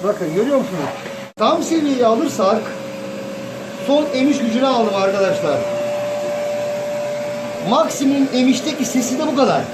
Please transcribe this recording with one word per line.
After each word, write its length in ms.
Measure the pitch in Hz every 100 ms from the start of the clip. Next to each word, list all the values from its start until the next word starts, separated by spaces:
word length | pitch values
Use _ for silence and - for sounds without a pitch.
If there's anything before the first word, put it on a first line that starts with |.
Bakın 320 | 185 202 165 165
görüyor 220 | 240 277
musunuz? 320 | - 170 139 - - - - -
Tam 280 | 220 330
seviyeyi 420 | - 330 294 254 233
alırsak 560 | 226 311 - 190 214 - - - - - - - - - - - - -
son 180 | 285 302
emiş 260 | 262 269 285
gücünü 280 | 226 226 269
aldım 280 | 247 214 196
arkadaşlar. 640 | 196 196 190 - 160 135 117 - - - - - - - - - - - - - - - - - - - 160
Maksimum 580 | 262 320 - 277 277 269
emişteki 520 | 254 254 254 302 294 262
sesi 340 | 262 240 254
de 80 | 302
bu 80 | 262
kadar. 260 | 247 156 123